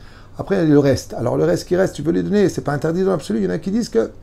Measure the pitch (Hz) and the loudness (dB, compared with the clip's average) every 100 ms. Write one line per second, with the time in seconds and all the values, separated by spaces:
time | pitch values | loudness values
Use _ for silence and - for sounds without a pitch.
0 | - - - - - 196 160 147 139 131 | -20 -20 -16 -10 -2 0 4 6 4 2
1 | - - 120 139 160 170 - 175 190 - | -2 -4 -2 0 0 0 0 0 0 -2
2 | 147 180 170 208 180 - 143 143 156 170 | -2 -2 0 2 2 0 -4 -2 -2 0
3 | 190 180 - 220 185 180 196 214 226 226 | 0 -2 -2 -2 -2 -4 -4 -4 -2 0
4 | 220 - | -2 -4